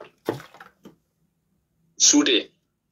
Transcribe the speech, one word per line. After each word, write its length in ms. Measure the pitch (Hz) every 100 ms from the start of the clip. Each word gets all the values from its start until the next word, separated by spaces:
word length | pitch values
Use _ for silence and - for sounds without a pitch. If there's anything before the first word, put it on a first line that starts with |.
| - _ - 127 - - - _ - - _ _ _ _ _ _ _ _ _ -
Suute. 540 | - 147 143 107 - _ _ _ _